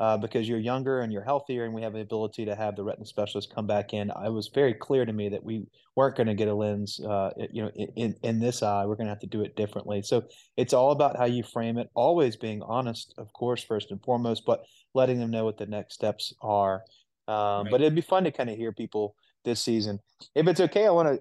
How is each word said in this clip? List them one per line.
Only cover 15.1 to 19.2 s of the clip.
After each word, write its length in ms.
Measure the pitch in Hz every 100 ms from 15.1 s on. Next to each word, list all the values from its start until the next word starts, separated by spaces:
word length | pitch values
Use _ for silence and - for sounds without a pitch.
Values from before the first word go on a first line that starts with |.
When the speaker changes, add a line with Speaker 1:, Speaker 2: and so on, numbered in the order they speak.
| 123
Speaker 1:
them 100 | 117
know 140 | 113
what 140 | 110 104
the 80 | 104
next 280 | 107 -
steps 380 | - 107 - - -
are. 420 | 113 104 98 95 - _ _ _ -
Um, 360 | 107 104 101
Speaker 2:
Right. 60 | 104
Speaker 1:
but 100 | 123
it'd 140 | 156
be 60 | 156
fun 240 | 165 190
to 80 | 175
kinda 220 | - 123
hear 180 | 110 113
people 420 | 104 113 107 104 -